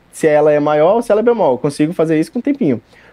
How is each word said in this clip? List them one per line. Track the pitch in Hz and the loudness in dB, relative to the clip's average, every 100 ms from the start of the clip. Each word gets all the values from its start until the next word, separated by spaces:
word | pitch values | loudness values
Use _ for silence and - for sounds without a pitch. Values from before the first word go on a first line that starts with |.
| _ | _
se | - 160 | -2 0
ela | 147 151 | 2 2
é | 147 | 2
maior | 147 151 160 226 | 0 2 2 0
ou | |
se | 240 | 0
ela | 208 | 0
é | |
bemol. | 233 233 165 | 0 0 0
Eu | 123 | 0
consigo | 151 143 151 | -4 -2 -4
fazer | 180 160 156 | -2 -2 -2
isso | 165 | -4
com | 247 | -6
um | |
tempinho. | 277 277 170 113 - _ - | -4 -2 -2 -4 -6 _ -20